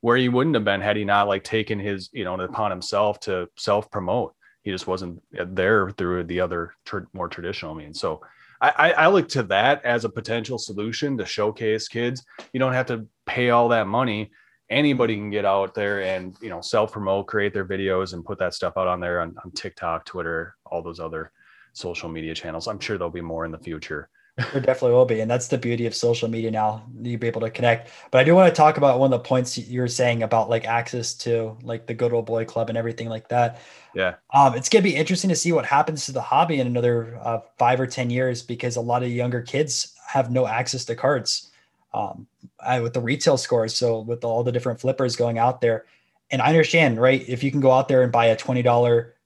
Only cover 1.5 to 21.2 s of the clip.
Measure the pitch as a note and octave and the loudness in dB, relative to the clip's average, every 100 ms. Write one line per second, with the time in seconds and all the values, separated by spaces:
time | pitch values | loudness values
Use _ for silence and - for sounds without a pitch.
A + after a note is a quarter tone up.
1.5 | A2 G#2 G#2 G2+ G2 F#2 C#3 F#2+ F#2 F#2 | -4 -2 -4 -4 -6 -8 -8 -6 -6 -6
2.5 | - G#2+ F2+ - G#2 G#2 G#2 - F#2 F2 | -4 -4 -4 -4 0 0 -2 -4 -4 -4
3.5 | _ - G#2 A2 G#2 F2+ A2 A2 _ _ | _ 0 0 0 -6 -2 -2 -2 _ _
4.5 | _ - F#2 - F#2 F#2 E2+ _ - F2+ | _ -8 -6 -4 -4 -4 -12 _ -10 -8
5.5 | F#2+ F#2 G#2+ F#2+ G2+ F2 F2+ E2+ F2 F2+ | 0 2 2 0 -4 -2 -2 -4 -2 -2
6.5 | F2 E2 - - G#2 F2+ F#2+ F2 - F2 | -4 -8 -14 -10 -10 -10 -10 -10 -8 -10
7.5 | F2+ D#2+ D#2 D2 D2+ F#2 D#2 - _ _ | -10 -10 -14 -14 -8 -6 -6 -12 _ _
8.5 | _ B2+ - D#3 D#3 D#3+ G3 E3 C#3+ G#2 | _ 0 4 2 6 4 4 2 -4 0
9.5 | G2 A#2+ D3 B2 A#2+ A2 A#2+ G#2+ A#2 A2 | 2 2 2 0 -2 -2 -6 -6 -6 -4
10.5 | B2 - G2+ G#2+ A2 D3 C3+ F#2+ - G#2+ | -8 -8 -6 -6 -4 -4 -4 -6 -2 -2
11.5 | G#2+ A2+ A2 - A#2 A#2+ B2+ - - - | -2 -2 -2 -4 -4 -4 -4 -14 -20 -10
12.5 | C3 C3 B2+ B2+ A#2 G#2+ _ - A#2+ B2 | -2 0 0 -2 -4 -8 _ -8 -2 4
13.5 | A#2+ A#2+ A#2 G2 A2 B2+ G#2 G#2+ _ _ | 4 4 2 0 0 -2 -2 -8 _ _
14.5 | _ _ B2+ D3 C3 A#2 A2 G#2 G#2 G2+ | _ _ 0 2 2 2 0 -4 -2 2
15.5 | G2 G2 - G2+ G2+ F#2+ F#2+ F2+ F#2 A2 | 2 0 -2 -2 -2 -2 -4 -8 -14 -12
16.5 | E2+ - A2+ G#2+ A2 G2 G2 G2 G#2+ G2+ | -12 -2 0 0 -2 -2 -2 -2 -2 -2
17.5 | G2+ F#2 F#2+ G2 F#2 F#2 F2+ E2 G2+ F#2 | -4 -6 -4 -2 -2 -2 -8 -10 -4 -4
18.5 | - F2+ F#2+ F#2 F2+ F2 F2 E2 E2 F#2 | -4 -6 -2 -2 -2 -2 -4 -4 -8 -14
19.5 | E2+ G2+ - F2+ E2 - F#2 E2 E2 E2 | -12 -12 -8 -6 -6 -8 -10 -6 -6 -8
20.5 | - - F2 E2+ E2 E2 D#2+ | -14 -10 -10 -10 -12 -10 -10